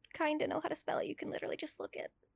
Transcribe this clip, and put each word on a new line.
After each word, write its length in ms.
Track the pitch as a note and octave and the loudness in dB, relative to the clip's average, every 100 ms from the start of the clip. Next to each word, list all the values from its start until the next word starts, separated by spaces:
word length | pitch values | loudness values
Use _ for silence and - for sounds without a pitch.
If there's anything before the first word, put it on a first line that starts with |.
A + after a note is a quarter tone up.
| - | -10
kinda 320 | - D#4 D4+ C#4 | 0 2 4 4
know 140 | D#4 | 2
how 100 | E4 | 0
to 60 | D#4 | -2
spell 240 | - - | 0 2
it. 80 | - | 0
You 80 | - | -2
can 160 | - | -4
literally 260 | - - - | -4 -2 -2
just 220 | D#4 - | -2 -2
look 180 | - - | -4 -6
at 140 | - - _ | -8 -10 _